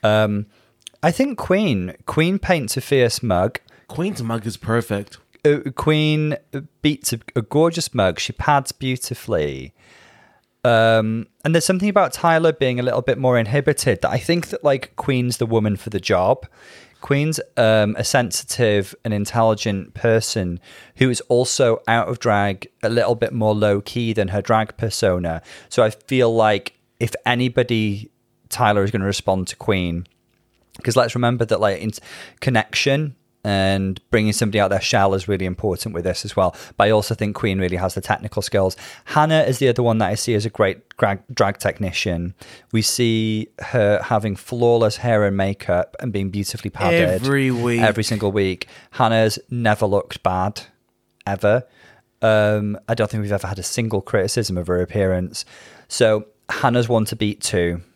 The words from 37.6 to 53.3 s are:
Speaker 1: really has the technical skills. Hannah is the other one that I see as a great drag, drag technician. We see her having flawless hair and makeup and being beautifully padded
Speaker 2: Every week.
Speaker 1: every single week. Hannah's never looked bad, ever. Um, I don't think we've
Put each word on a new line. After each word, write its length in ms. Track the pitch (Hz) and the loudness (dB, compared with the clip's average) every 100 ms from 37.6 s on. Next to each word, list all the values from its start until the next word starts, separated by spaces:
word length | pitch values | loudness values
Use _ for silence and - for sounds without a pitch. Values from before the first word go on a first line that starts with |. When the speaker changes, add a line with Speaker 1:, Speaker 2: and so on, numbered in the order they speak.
Speaker 1:
really 160 | 92 90 | -2 -2
has 180 | 92 | -4
the 60 | 95 | -6
technical 420 | - 101 101 - | -4 -6 -4 -6
skills. 340 | - 104 95 - - - | -4 0 0 -2 -16 -20
Hannah 380 | - 151 151 160 | -4 0 2 2
is 160 | 143 127 | 2 2
the 100 | 135 | 0
other 160 | 120 | 2
one 140 | 120 110 | 0 2
that 100 | 98 | 0
I 60 | 104 | -2
see 180 | - | 0
as 100 | 110 | -2
a 60 | 107 | -2
great 300 | - 98 - _ - | 0 0 0 _ -2
drag, 220 | 107 98 _ | -2 -2 _
drag 260 | 123 98 101 | -2 0 0
technician. 760 | 101 - 98 85 104 85 87 - - - _ | -6 -4 -6 -4 -4 -4 -6 -10 -20 -20 _
We 100 | 113 | -2
see 640 | 107 - 120 113 110 110 110 - | -2 0 0 2 0 -2 -6 -12
her 420 | - 123 104 104 | -4 0 2 2
having 320 | - 113 107 | 0 -2 -2
flawless 640 | 95 - 120 117 117 110 - | -6 -8 0 4 4 2 0
hair 280 | 123 110 | 0 2
and 120 | 104 98 | 2 2
makeup 600 | 98 95 - 90 - - | -2 -4 -2 0 0 -6
and 120 | 135 | -6
being 160 | 98 95 | -4 -4
beautifully 400 | 101 98 - 104 | -4 -6 -6 -10
padded 380 | - 104 170 170 | -4 0 2 2
Speaker 2:
Every 440 | 92 127 139 131 | 0 0 0 0
week. 280 | 120 120 117 | 0 0 2
Speaker 1:
every 220 | 113 107 | 2 2
single 300 | 107 107 104 | -2 0 0
week. 340 | 101 95 90 - - - | 0 0 -2 -10 -18 -20
Hannah's 480 | - 120 113 110 - - | 0 2 4 2 0 -8
never 380 | 123 113 107 104 | -2 0 2 2
looked 380 | 98 - - | 0 -2 -6
bad, 380 | 92 92 95 107 - _ _ _ _ _ | -4 -2 -4 -6 -16 _ _ _ _ _
ever. 380 | - 98 104 117 123 _ - _ _ _ | -8 -2 2 2 -2 _ -20 _ _ _
Um, 540 | 113 107 104 107 104 104 - | 2 4 4 0 -2 -6 -6
I 60 | |
don't 140 | 113 107 | -2 -2
think 140 | 110 | -2
we've 80 | 104 | -2